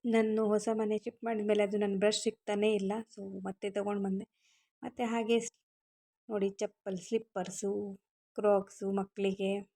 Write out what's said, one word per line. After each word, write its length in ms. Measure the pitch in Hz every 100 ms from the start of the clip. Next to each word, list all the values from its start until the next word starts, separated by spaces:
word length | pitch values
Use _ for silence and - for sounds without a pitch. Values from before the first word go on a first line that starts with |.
| 240
ನಾನು 360 | 226 220 214 214
ಹೊಸ 220 | 208 208
ಮನೆ 240 | 220 214 214
ಶಿಫ್ಟ್ 260 | 240 -
ಮಾಡಿದ್ಮೇಲೆ 400 | 226 220 208 208
ಅದು 140 | 202 208
ನನ್ನ 180 | 202 196
ಬ್ರಷ್ 220 | 208 208
ಸಿಗ್ತಾನೇ 480 | 226 - - 208 214
ಇಲ್ಲ, 200 | 208 190 214 220
so 140 | - 196 190
ಮತ್ತೆ 260 | 190 196 208
ತೊಗೊಂಡು 320 | 196 202 202
ಬಂದೆ. 220 | 196 190 220 _ _ _ _ _
ಮತ್ತೆ 200 | 247 - 233
ಹಾಗೆ 320 | 233 220 233
ಸ್-, 140 | 233 _ _ _ _ _ _ _ -
ನೋಡಿ 200 | 208 196 196
ಚಪ್ಪಲ್, 440 | 202 _ 202 185
ಸ್ಲಿಪ್ಪರ್ಸು, 720 | - 226 220 196 185 185 196 202 202 196 _ _ _ -
ಕ್ರಾಕ್ಸು 500 | 208 202 196 - 196
ಮಕ್ಕಳಿಗೆ 600 | 196 196 - 196 190 190 202 196